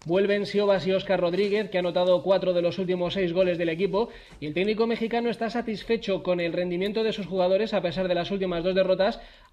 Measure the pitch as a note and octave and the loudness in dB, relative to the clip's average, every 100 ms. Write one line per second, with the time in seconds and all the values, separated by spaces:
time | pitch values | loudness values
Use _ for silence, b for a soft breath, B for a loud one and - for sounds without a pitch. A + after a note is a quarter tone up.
0 | D#3 F3+ G3+ G#3 G3 G3+ G3+ F#3+ E3 F#3+ | -2 2 2 2 0 0 2 2 2 0
1 | F#3 F#3 F3 F3+ G3+ G#3 G3+ F#3 F3 F3 | 0 0 2 0 0 0 0 -2 0 2
2 | F3+ F3+ F3+ F#3+ F#3 F3 F3 F3 F3+ F3+ | 4 4 4 2 2 2 0 0 -2 -2
3 | F3 G3 F3 E3+ F#3 E3+ E3+ D#3+ G3 F#3+ | -2 -2 0 2 2 2 -2 0 0 0
4 | A#3 B B B D3+ D3 G3+ G#3+ A3+ A3+ | -2 B B B -6 -2 0 0 0 -2
5 | A3+ A#3 A#3 G#3+ A3+ A#3+ A#3 G#3 - A#3 | -2 -2 -2 -2 -4 -4 -4 -6 -4 -4
6 | G3+ F#3+ F3+ F3 E3+ F3 F3+ F3 G3 G#3+ | 0 -2 0 0 0 -2 -2 -2 -2 -2
7 | A3 G#3 E3+ F#3+ F3+ F#3+ A3 G#3 F3 D#3+ | -2 -4 -4 0 2 2 2 -2 -2 -2
8 | F#3 F3 E3+ G3+ F#3 E3+ F3 F#3+ F#3+ F#3 | 0 0 -2 -2 -2 -2 0 2 4 4
9 | G3 A#3 B B B | 2 0 B B B